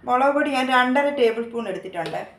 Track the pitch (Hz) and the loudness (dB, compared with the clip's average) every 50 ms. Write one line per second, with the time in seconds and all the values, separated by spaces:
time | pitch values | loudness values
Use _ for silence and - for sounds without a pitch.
0 | - 247 247 247 269 277 277 285 302 285 277 254 262 254 262 247 247 254 254 285 | 0 0 2 2 4 2 2 2 0 0 0 -2 0 2 2 2 2 4 2 2
1 | 285 285 285 254 240 226 226 233 233 - 233 233 226 202 185 185 185 185 180 175 | 2 0 2 2 2 2 2 0 -6 -6 -6 -8 -6 -6 -8 -8 -10 -10 -8 -6
2 | 160 160 151 156 160 - - | -6 -6 -6 -8 -10 -10 -18